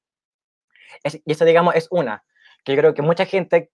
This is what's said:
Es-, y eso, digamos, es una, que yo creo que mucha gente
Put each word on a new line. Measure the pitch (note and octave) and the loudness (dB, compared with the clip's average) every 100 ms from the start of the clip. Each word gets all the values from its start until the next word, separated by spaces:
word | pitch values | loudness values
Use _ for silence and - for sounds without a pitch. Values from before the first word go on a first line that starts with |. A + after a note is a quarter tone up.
| _ _ _ _ _ _ _ _ _ - | _ _ _ _ _ _ _ _ _ -12
Es-, | D3 D#3 | -10 -8
y | - | -8
eso, | D3+ E3 | 0 2
digamos, | E3 F3 D#3+ | 4 2 0
es | D#3+ | -2
una, | F3 C3 G#2 _ _ _ _ | -4 -4 -8 _ _ _ _
que | - C#3 | -4 0
yo | |
creo | D#3 | 2
que | D3 | 2
mucha | D3+ E3+ F#3 | -2 -2 -2
gente | F#3+ E3+ E3+ D#3+ | -4 -2 -2 -2